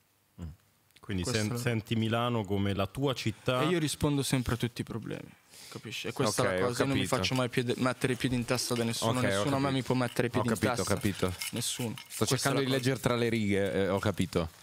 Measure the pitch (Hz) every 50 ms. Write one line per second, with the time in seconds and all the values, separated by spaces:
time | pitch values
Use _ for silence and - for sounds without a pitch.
0 | _ _ _ _ _ _ _ - 87 80 80 - _ _ _ _ _ _ _ -
1 | - - 104 92 87 127 120 110 107 107 120 117 - 120 117 110 - - 120 113
2 | 110 113 113 117 120 123 120 113 104 92 101 98 101 101 98 95 98 - - 131
3 | 139 139 127 - - 113 104 - - - 127 127 135 160 180 170 156 139 - -
4 | - 151 147 139 131 - - 131 120 - 123 113 - 117 - - - - 117 113
5 | - - - - - - - - _ _ - - - - - - - 110 - -
6 | - 127 - - - 107 104 - 123 98 92 92 95 123 123 120 123 - 90 92
7 | 98 92 131 123 92 - 131 127 127 120 - 135 123 120 120 - 120 127 123 -
8 | - 127 127 117 - 127 127 123 117 120 127 120 - - 123 117 117 117 113 -
9 | - 113 120 127 120 101 98 98 104 143 139 135 139 139 135 135 120 - 127 127
10 | 123 120 - - 120 120 - 117 107 117 110 98 - 131 123 117 92 - 101 85
11 | - 104 90 - - 92 90 - - - - 113 120 - - - 123 113 107 -
12 | - - - - 110 - 135 123 - 143 135 139 135 127 135 135 123 127 135 -
13 | - 127 120 117 120 117 113 113 107 98 101 95 98 95 - 92 98 90 95 98
14 | - 110 90 - 92 82 - 90 85 82 - -